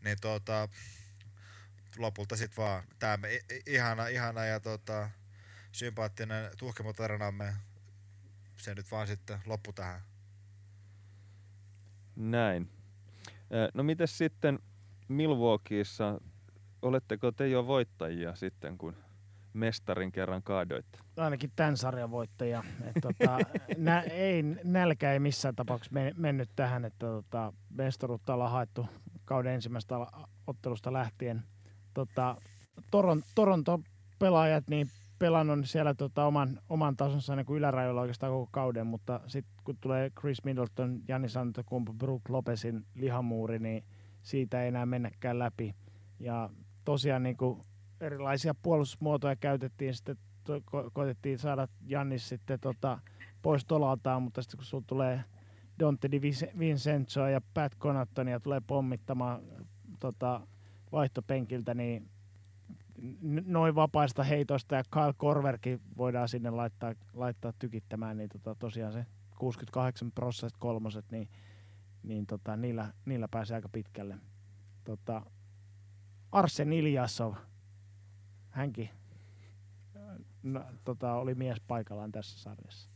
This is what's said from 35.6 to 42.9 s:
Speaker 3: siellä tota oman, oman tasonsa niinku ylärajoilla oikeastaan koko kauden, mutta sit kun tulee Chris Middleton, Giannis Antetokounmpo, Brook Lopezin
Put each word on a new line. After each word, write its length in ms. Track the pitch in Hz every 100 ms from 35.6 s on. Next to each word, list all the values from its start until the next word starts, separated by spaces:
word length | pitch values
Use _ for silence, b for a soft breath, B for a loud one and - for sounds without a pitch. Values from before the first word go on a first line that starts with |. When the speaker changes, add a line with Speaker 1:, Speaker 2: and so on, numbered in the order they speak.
| 135
Speaker 3:
siellä 260 | 160 151
tota 320 | 135 143 - 147
oman, 340 | 147 135 135 -
oman 280 | 160 151 135
tasonsa 400 | 143 143 131 139
niinku 200 | 131 147
ylärajoilla 440 | 147 131 127 123
oikeastaan 320 | 123 117 135
koko 160 | 131 123
kauden, 360 | - 131 117 113
mutta 340 | 113 104 123 120
sit 200 | 139 - -
kun 120 | - 131
tulee 300 | 131 131 135
Chris 340 | - 147 127
Middleton, 560 | 139 131 120 101 127 123 -
Giannis 300 | 131 131 123
Antetokounmpo, 560 | 123 113 117 127 113
Brook 360 | 110 131 131 104
Lopezin 580 | 127 - 117 117 113 101